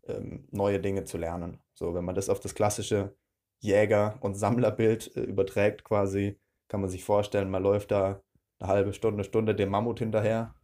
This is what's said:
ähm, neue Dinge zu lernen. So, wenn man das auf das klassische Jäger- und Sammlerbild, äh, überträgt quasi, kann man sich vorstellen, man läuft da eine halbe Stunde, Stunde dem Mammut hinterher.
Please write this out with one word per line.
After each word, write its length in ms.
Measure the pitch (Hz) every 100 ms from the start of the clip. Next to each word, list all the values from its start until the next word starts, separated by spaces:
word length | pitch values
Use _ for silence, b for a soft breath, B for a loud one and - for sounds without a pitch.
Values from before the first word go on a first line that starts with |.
| -
ähm, 400 | 104 101 - -
neue 300 | 101 101 98
Dinge 240 | 101 98
zu 140 | 90 85
lernen. 420 | 85 87 87 87 _
So, 200 | - 87
wenn 100 | 87
man 100 | 87
das 140 | 92 98
auf 120 | 101
das 140 | -
klassische 640 | - 104 - 101 107 98 _ _ _ _ _
Jäger- 580 | 104 98 107 104 104 107
und 140 | 101
Sammlerbild, 800 | 98 104 120 110 104 113 113 - 123
äh, 40 |
überträgt 640 | - 98 98 - 101 104
quasi, 540 | - 104 98 98 101 101 _ _ _
kann 120 | 104
man 100 | 98
sich 140 | 92
vorstellen, 460 | - 104 101 104 98
man 120 | 95
läuft 280 | 95 101 -
da 320 | 101 95 98 _ _ _ _
eine 100 | 92
halbe 240 | 101 98
Stunde, 320 | 98 113 104
Stunde 300 | 95 110 110
dem 160 | 104 98
Mammut 280 | 98 117 110
hinterher. 540 | 113 107 104 113 117 -